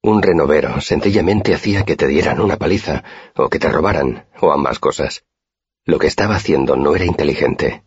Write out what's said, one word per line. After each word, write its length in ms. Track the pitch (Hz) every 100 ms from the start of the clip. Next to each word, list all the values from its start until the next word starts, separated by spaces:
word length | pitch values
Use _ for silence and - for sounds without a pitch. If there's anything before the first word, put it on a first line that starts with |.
Un 220 | - 107
renovero 580 | 95 87 71 76 67 64
sencillamente 720 | - - 101 101 - 202 104
hacía 280 | 90 110 101
que 140 | 98 78
te 100 | 71
dieran 340 | 73 90 -
una 160 | 107 -
paliza, 460 | 82 101 - 73 - - -
o 140 | - 67
que 100 | -
te 100 | 76
robaran, 580 | - 87 90 67 62 - -
o 120 | 87
ambas 260 | 73 67 62
cosas. 460 | - - 69 - _ _ _ _ _ _
Lo 140 | - 85
que 80 | 76
estaba 300 | - 104 98
haciendo 400 | - 76 67 67
no 180 | 71
era 100 | 80
inteligente. 800 | 87 - 73 65 71 64 - -